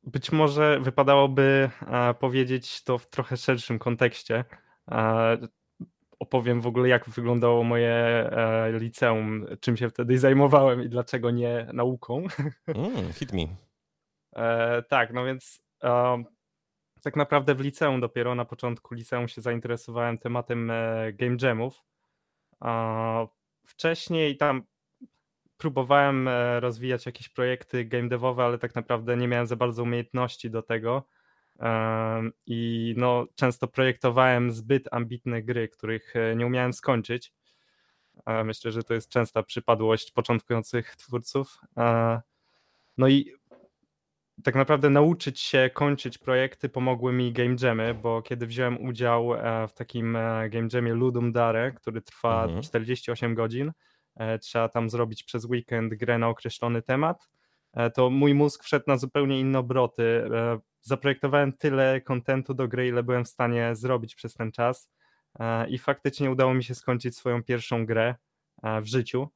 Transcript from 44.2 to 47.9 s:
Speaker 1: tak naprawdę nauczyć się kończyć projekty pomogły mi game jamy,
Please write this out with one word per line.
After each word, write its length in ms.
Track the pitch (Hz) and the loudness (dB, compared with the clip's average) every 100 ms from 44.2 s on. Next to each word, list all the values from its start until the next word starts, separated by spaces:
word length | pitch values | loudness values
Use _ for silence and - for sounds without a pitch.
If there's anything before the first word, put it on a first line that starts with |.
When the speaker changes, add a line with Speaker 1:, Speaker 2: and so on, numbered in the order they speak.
| _ - | _ -4
Speaker 1:
tak 120 | - 131 | 0 2
naprawdę 340 | 135 151 143 | 4 4 6
nauczyć 500 | 143 151 170 - 131 | 6 6 4 -4 -6
się 300 | - 135 131 | 0 2 2
kończyć 440 | - 143 143 127 - | 2 0 0 -6 -10
projekty 520 | - 127 135 - 131 | 0 0 0 -4 -8
pomogły 440 | 131 127 123 127 | -2 -2 0 0
mi 200 | 123 123 | 0 0
game 220 | 120 123 123 | 0 0 2
jamy, 320 | 123 113 113 | 0 0 -2